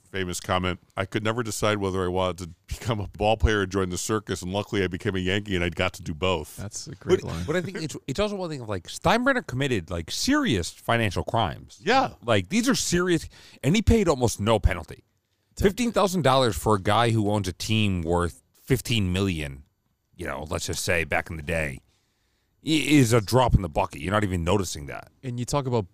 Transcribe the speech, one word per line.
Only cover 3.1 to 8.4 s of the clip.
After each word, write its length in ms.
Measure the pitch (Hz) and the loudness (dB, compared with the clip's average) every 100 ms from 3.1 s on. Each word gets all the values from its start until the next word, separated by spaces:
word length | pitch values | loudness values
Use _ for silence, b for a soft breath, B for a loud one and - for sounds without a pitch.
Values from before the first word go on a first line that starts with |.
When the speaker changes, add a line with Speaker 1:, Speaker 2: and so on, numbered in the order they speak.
| - 104 110 | -2 0 4
Speaker 1:
player 260 | 117 107 | 4 4
or 40 | 95 | 2
join 240 | 98 92 | 0 -2
the 80 | 87 | -2
circus, 460 | - 110 - 95 | -2 -4 -2 -6
and 100 | 90 | -4
luckily 300 | 95 101 104 | -4 -2 -2
I 40 | 92 | -2
became 280 | 90 107 95 | -2 -4 -2
a 40 | |
Yankee 360 | 90 101 104 90 | 0 -2 0 -2
and 80 | 87 | -2
I 40 | |
got 240 | 80 90 | 0 -2
to 100 | - | -4
do 100 | 87 | -10
both." 420 | 80 92 87 76 - | -4 -2 -2 -4 -12
Speaker 2:
That's 280 | 98 - - | -12 -12 -14
a 60 | |
great 280 | 139 - 185 | -10 -2 -2
Speaker 3:
But, 60 | - | -2
Speaker 2:
line. 120 | 82 90 | -8 -4
Speaker 3:
but 80 | 175 | -4
I 60 | |
think 200 | 180 185 | -4 -8
it's, 160 | 160 - - | -10 -10 -8
it's 140 | 135 | -4
also 160 | 208 | -2
one 120 | 202 | -4